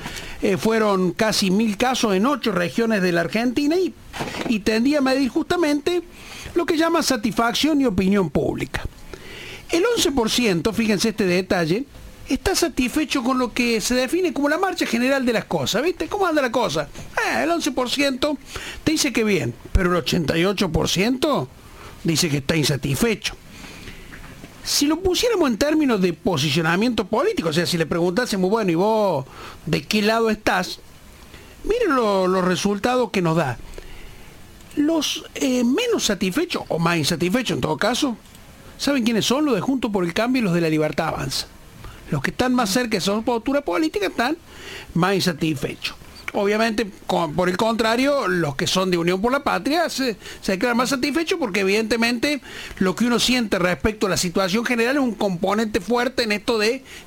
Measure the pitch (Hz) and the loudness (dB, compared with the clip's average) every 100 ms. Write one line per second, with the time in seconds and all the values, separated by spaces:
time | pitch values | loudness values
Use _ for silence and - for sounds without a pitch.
0 | - - - - 214 185 220 220 214 196 | -12 -12 -12 -4 -2 0 2 2 2 2
1 | 185 - 220 196 196 190 233 196 247 247 | 0 2 0 2 2 2 2 0 0 2
2 | 226 190 226 277 233 180 175 - 226 214 | 2 2 2 2 0 0 0 0 0 2
3 | 180 170 170 208 247 240 294 349 349 - | 2 2 0 0 0 0 2 2 0 -4
4 | - - - - - 220 185 220 240 294 | -14 -10 -8 -6 -2 0 2 2 4 4
5 | 262 262 269 330 - 359 320 294 349 349 | 4 4 2 0 0 2 2 2 0 -2
6 | 339 - - - - - 320 320 330 330 | -2 -10 -16 -14 -6 -2 0 2 4 2
7 | - 254 220 190 233 220 294 302 269 190 | 2 0 0 2 2 2 2 4 4 2
8 | 190 202 170 160 139 113 - - - - | 4 4 2 2 0 -2 -4 -6 -8 -12
9 | - - - - - - - 339 427 466 | -18 -16 -16 -16 -14 -16 -2 2 2 2
10 | 320 277 220 - 240 170 185 214 226 202 | 2 2 0 2 2 2 0 0 2 2
11 | 220 214 196 180 190 190 165 190 285 - | 0 0 2 2 2 0 2 0 -2 -12
12 | - - - 269 - 359 339 - 247 285 | -18 -14 -4 -2 0 2 0 0 0 0
13 | 311 294 240 254 247 - 240 226 - 254 | 0 0 0 0 0 0 0 0 0 0
14 | 254 339 359 277 285 320 392 359 302 233 | 0 0 0 0 0 2 0 0 -2 0
15 | 254 277 247 220 - 165 127 196 311 349 | 2 2 2 0 0 -2 0 0 0 -2
16 | 320 403 381 302 262 247 202 147 - - | -4 -2 0 2 0 0 0 -2 -4 -8
17 | - - 440 247 285 339 294 262 247 262 | -8 -4 -2 0 0 0 -2 -2 -2 0
18 | 285 262 302 294 - - - - - 311 | 0 0 0 -2 -6 -12 -12 -6 -2 0
19 | 294 240 220 185 120 117 - - 175 180 | 0 2 2 2 0 -6 0 2 2 2
20 | 160 165 139 165 180 190 190 165 - 160 | 0 0 0 2 2 0 0 0 0 0
21 | 208 262 320 240 131 - - - - - | 0 0 0 0 -2 -8 -20 -20 -18 -6
22 | - 156 175 143 - 165 135 139 143 139 | -2 0 0 0 0 0 2 0 -2 0
23 | 233 214 - - - - - - - - | 0 0 -4 -10 -16 -18 -18 -16 -16 -18
24 | - - - - - - - - 285 320 | -18 -18 -18 -18 -20 -14 -4 0 2 0
25 | 370 359 480 440 294 208 285 311 285 220 | 0 0 2 2 2 2 2 2 2 2
26 | 185 165 202 165 151 139 165 175 233 226 | 2 0 -2 0 0 0 2 2 2 0
27 | 196 220 359 392 165 151 170 175 156 170 | 0 0 0 0 0 0 0 0 0 0
28 | 175 180 240 202 185 226 202 160 202 220 | 0 0 0 0 2 2 2 2 2 2
29 | 202 151 127 - - - - 160 - 214 | 2 0 -4 -12 -16 -12 -4 -4 0 2
30 | 208 226 226 214 - 196 180 - - - | 2 2 2 0 0 0 -2 -8 -16 -20
31 | - - - - - - - 453 440 269 | -20 -20 -20 -20 -20 -8 -2 0 2 2
32 | 220 196 185 185 180 180 202 202 247 254 | 2 2 2 2 2 2 0 0 0 2
33 | 240 202 170 160 151 170 - - - - | 0 0 2 2 0 -4 -10 -16 -16 -16
34 | - - - - - - - - 294 330 | -16 -18 -20 -20 -20 -20 -8 -2 0 0
35 | 277 - - - 285 254 240 294 480 381 | -2 -4 -8 -4 0 2 2 2 2 0
36 | - 196 185 180 349 - - 160 170 170 | 0 0 0 0 -2 -4 -4 0 2 2
37 | 139 165 175 214 233 - 156 151 202 247 | 0 0 0 0 0 -2 -2 0 0 0
38 | 285 220 - - - - - - - 285 | -2 -4 -10 -20 -20 -20 -20 -6 0 0
39 | 220 226 - 247 302 214 202 269 240 202 | 2 2 2 2 2 2 0 0 0 0
40 | 175 185 233 262 214 170 165 156 151 - | 0 0 0 2 2 2 2 2 2 0
41 | 160 - 143 - - - - - - - | -2 -2 -4 -6 -8 -14 -20 -20 -18 -18
42 | - 147 185 - 254 254 226 220 247 214 | -6 -4 -2 0 2 2 2 2 0 0
43 | 160 208 226 233 220 277 - 349 320 415 | 0 0 0 -2 0 0 0 0 0 0
44 | 370 269 247 330 - - - - - 170 | -2 0 -2 -2 -8 -18 -16 -14 -6 0
45 | 175 196 180 156 165 143 123 117 - - | 2 2 0 0 -2 -2 -6 -6 -10 -12
46 | - - - - 202 214 226 214 220 - | -16 -16 -8 -2 0 2 0 0 -4 -6
47 | - 180 165 147 180 180 226 226 220 233 | -4 -2 0 0 0 2 0 2 2 2
48 | 269 285 202 180 151 135 139 185 185 175 | 2 2 2 0 0 -2 -2 0 2 2
49 | 170 190 226 277 277 185 208 320 311 - | 2 2 2 0 0 -2 0 2 0 0
50 | 262 196 - - - 190 247 233 247 269 | -2 -4 -10 -8 -2 0 2 2 2 0
51 | 285 269 330 359 254 180 190 202 220 233 | 0 0 0 0 -2 0 2 2 2 2
52 | 233 240 285 294 - - - - 185 180 | 2 2 0 -2 -6 -14 -12 -2 0 2
53 | 240 233 - 254 220 202 180 175 226 214 | 2 2 2 2 0 0 0 0 -2 0
54 | 208 160 180 180 190 202 233 240 233 285 | 0 0 0 0 0 0 0 0 2 2
55 | 254 208 202 175 190 202 226 220 180 240 | 0 0 -2 0 0 0 0 -2 0 0
56 | 254 254 233 208 - 226 214 269 - - | 0 0 0 0 0 2 2 0 -6 -18